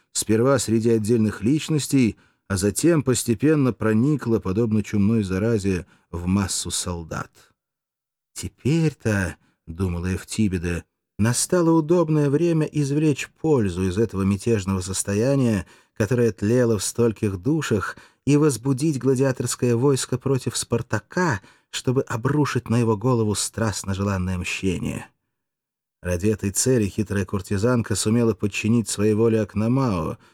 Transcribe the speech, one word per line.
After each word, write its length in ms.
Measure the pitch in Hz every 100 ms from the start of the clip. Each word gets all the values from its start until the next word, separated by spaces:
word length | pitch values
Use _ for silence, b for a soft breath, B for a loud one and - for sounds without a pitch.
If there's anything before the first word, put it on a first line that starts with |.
| b
сперва 460 | - - 110 127 135
среди 320 | - 113 113
отдельных 500 | 113 104 117 107 -
личностей, 720 | 107 151 - 156 - 139 113 - b b -
а 80 | 98
затем 480 | 101 95 156 165
постепенно 680 | 131 120 - 110 147 156 131
проникло, 640 | - 110 110 135 147 117 113
подобно 420 | 95 95 120 107
чумной 420 | 101 107 98 117
заразе, 640 | 95 92 113 113 98 90 - b b
в 160 | 87 87
массу 460 | 98 92 - 87
солдат. 600 | - 95 87 82 78 - _ _ _ _ _ _ _ _ _ _
«Теперь-то, — 1040 | - 92 _ 117 165 156 - 113 101 90 - _ _ -
думала 460 | 82 95 85 92 92
Эвтибеда, — 680 | - - 107 92 87 85 - _ _ -
настало 540 | 110 123 - 180 165
удобное 580 | 165 151 175 160 156 143
время 360 | 143 170 160 151
извлечь 640 | 151 139 147 156 135 - _
пользу 420 | 160 139 101 87
из 140 | 95 90
этого 240 | 113 95
мятежного 580 | 98 101 - 110 92 95
состояния, 880 | 90 92 - 101 123 139 120 101 - b b -
которое 340 | 110 123 117
тлело 460 | - 101 123 120 107
в 60 |
стольких 540 | - - 117 107 107 95
душах, 600 | 95 156 - 107 - - B B -
и 120 | 143
возбудить 640 | 156 113 131 131 160 135
гладиаторское 760 | 127 127 135 127 120 - 123 117
войско 420 | 143 131 - 127
против 380 | 139 131 - -
Спартака, 840 | - 120 - - - 180 180 104 b b b
чтобы 300 | - - 127
обрушить 640 | - 117 127 147 139 123 -
на 100 | 117
его 160 | 113 104
голову 400 | 120 120 107 101
страстно 580 | - - 110 - 98
желанное 440 | 95 101 95 90 90
мщение». 680 | 87 - 95 87 - - - _ _ _ _ _ _ _ _ _
Ради 260 | 87 90 104
этой 240 | 107 101
цели 360 | - 127 127 101
хитрая 380 | - 101 101 95
куртизанка 680 | 101 - 98 117 123 95
сумела 400 | 98 110 120 117
подчинить 540 | 104 104 - 107 120 104
своей 260 | - 107
воле 280 | 107 117 110
Акномао, 760 | 104 101 110 131 131 90 80 - b